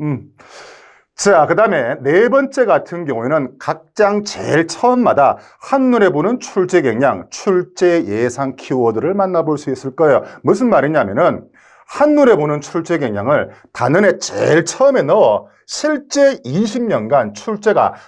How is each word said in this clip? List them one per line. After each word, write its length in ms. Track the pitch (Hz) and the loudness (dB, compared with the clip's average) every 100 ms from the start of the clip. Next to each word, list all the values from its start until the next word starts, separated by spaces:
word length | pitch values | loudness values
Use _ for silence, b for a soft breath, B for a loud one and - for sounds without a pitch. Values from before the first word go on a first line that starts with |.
음. 320 | 151 127 101 B B B B B B B B | -6 -6 -10 B B B B B B B B
자, 320 | - 202 180 147 | -4 2 4 4
그다음에 500 | 170 220 170 120 147 | 4 2 0 -2 -4
네 280 | 131 170 233 | 0 2 4
번째 360 | 269 269 277 | 2 0 0
같은 400 | 233 156 - 175 | 0 0 -2 -8
경우에는 540 | 160 113 120 156 131 - | -6 -6 -2 -2 -4 -8
각 300 | - 156 _ - | -8 -8 _ 0
장 240 | 202 208 | 0 0
제일 460 | 208 - 117 143 165 | -6 -8 -2 0 -2
처음마다 680 | - 240 247 202 - 131 B B B | -2 0 2 2 4 2 B B B
한눈에 500 | - 277 262 240 190 | -4 0 2 2 2
보는 280 | 147 180 247 | 2 -2 -4
출제 440 | - - 180 180 | -6 -4 0 0
경향, 440 | 135 110 127 101 - | 0 0 0 -2 -8
출제 760 | - - 185 180 - 180 170 | -8 -2 -2 -2 0 0 2
예상 500 | 101 104 123 123 135 | 0 -2 -2 -4 -8
키워드를 580 | 131 - 131 117 110 151 | -8 -6 -2 0 0 -2
만나볼 440 | 196 190 175 156 147 | -2 -2 -2 -2 -4
수 120 | - | -6
있을 260 | 131 135 127 | -8 -8 0
거예요. 260 | 156 120 B B | 2 2 B B
무슨 260 | 131 196 247 | -2 0 2
말이냐면은, 800 | 175 135 156 104 107 170 104 - b b b - | 2 2 0 -2 0 0 -2 -8 b b b -12
한눈에 480 | - 294 294 269 185 | -2 2 4 4 2
보는 240 | 151 147 | 0 -4
출제 380 | 151 170 165 170 | -6 -8 -4 -2
경향을 520 | 131 101 110 143 90 B B | -2 -4 0 0 -2 B B
단원에 460 | - 123 165 208 - | -6 0 2 2 0
제일 460 | - 104 120 151 | -4 -2 0 2
처음에 380 | - - 277 262 | 0 0 2 2
넣어 460 | 147 202 139 101 b b - | 2 2 4 2 b b -16
실제 720 | - 302 302 - 285 277 254 | -6 -4 -4 -4 2 2 0
이십 400 | 117 147 220 240 | -4 -4 -2 -4
년간 500 | 233 139 107 139 107 | -2 -2 0 0 0
출제가 600 | 208 - 208 214 160 104 B | -6 -10 -4 0 2 0 B